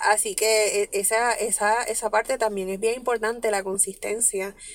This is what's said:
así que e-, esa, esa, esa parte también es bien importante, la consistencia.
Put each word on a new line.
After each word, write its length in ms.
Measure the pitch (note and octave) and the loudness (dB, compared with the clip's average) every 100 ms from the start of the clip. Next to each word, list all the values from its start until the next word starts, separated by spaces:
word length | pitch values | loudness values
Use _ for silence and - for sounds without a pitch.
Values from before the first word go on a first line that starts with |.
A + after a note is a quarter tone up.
así 340 | G3 G#3+ A3 | 2 2 0
que 480 | F#3 A3 A3 G#3 G3+ | 0 4 4 4 2
e-, 40 | G#3 | 0
esa, 400 | G3 G3 A3 A#3+ | 0 0 2 2
esa, 500 | A3+ A3 - G#3 A#3 | 0 -2 0 2 2
esa 260 | A#3+ A3+ A3 | 0 -4 0
parte 280 | G#3+ A3+ C4 | 0 0 0
también 300 | A3 G3 F#3 | 0 -2 -4
es 120 | F#3+ | -2
bien 140 | A3 | -2
importante, 560 | B3 B3 A#3 A3 A#3+ A#3 | -2 -2 -2 -2 -2 -2
la 120 | G3 | -2
consistencia. 920 | F#3+ G3 G3 F#3+ G3+ G#3+ - G3 G3 G3+ - | -2 -2 -2 -4 -6 -2 -2 -2 -6 -10 -18